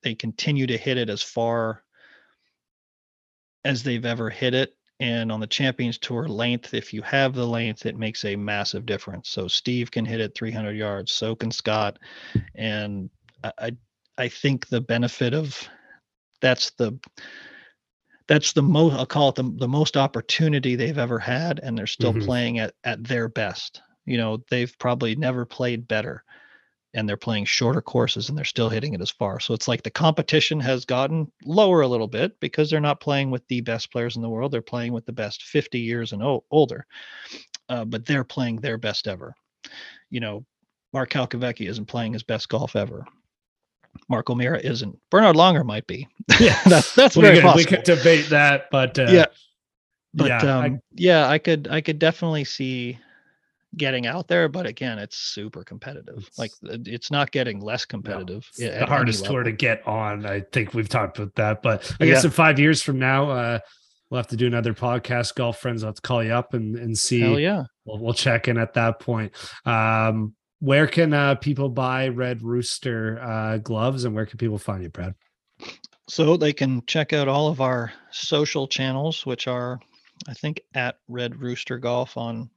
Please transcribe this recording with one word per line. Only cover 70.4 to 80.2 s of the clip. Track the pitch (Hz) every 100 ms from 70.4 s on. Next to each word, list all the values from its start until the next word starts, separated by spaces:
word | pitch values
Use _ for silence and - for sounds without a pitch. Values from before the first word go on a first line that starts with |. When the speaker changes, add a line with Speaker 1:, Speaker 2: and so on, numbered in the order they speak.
| _ _
Speaker 2:
where | 139 139 151
can, | 165 165
uh, | 147 143 139
people | 147 139 139
buy | 123 127 131 131
Red | 120 123 120
Rooster, | 113 120 120 - 131 117 110 113
uh, | 123 110 110 110
gloves, | 110 110 120 135 123
and | 107
where | 107
can | 110
people | 117 107
find | - 95
you, | 90
Brad? | 80 90 92 _ _ _ _ - - - _ _
Speaker 1:
So | - 156 170
they | 151
can | 147 135 127 -
check | 160 147
out | 151 139
all | 139 151
of | 143
our | 131 127 117 - _
social | - - 151 147 147 135
channels, | - 131 131 151 160 -
which | 123 -
are, | 123 123 123 _ _ _ _